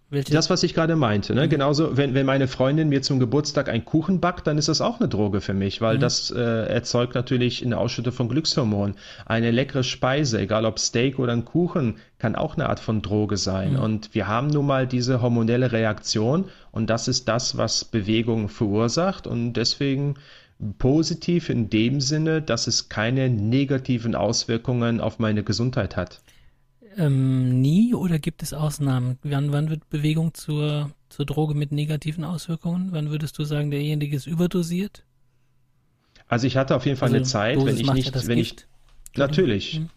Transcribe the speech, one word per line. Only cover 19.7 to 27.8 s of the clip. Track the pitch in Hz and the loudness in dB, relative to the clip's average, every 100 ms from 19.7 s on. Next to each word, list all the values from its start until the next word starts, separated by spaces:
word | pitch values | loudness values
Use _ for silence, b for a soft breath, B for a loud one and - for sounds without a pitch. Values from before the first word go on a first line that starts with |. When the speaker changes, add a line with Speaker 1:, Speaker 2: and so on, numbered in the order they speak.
| - 139 135 143 139 B B B B 107 95 | 0 0 0 -2 -4 B B B B -8 0
Speaker 2:
positiv | 127 151 160 165 - 175 - | 2 4 2 -2 0 0 0
in | 120 104 | -2 2
dem | 110 117 143 | 2 2 2
Sinne, | 131 156 160 160 | 0 0 0 0
dass | 151 117 - | 0 -2 -2
es | - - | -4 -4
keine | - 110 131 131 | -2 0 2 2
negativen | 113 107 127 139 135 131 123 110 80 | 0 2 2 2 0 0 -2 0 0
Auswirkungen | 104 117 - 113 120 123 117 117 | 0 0 -2 -2 0 0 0 0
auf | 113 - | -2 -2
meine | 110 104 | 0 0
Gesundheit | 104 104 123 127 95 - | 0 -2 -2 -2 -4 -4
hat. | 90 - b b b b b _ 226 208 | -6 -8 b b b b b _ -12 -2
Speaker 1:
Ähm, | 151 135 131 131 127 127 | 0 2 2 2 2 2
nie | 135 170 | 4 4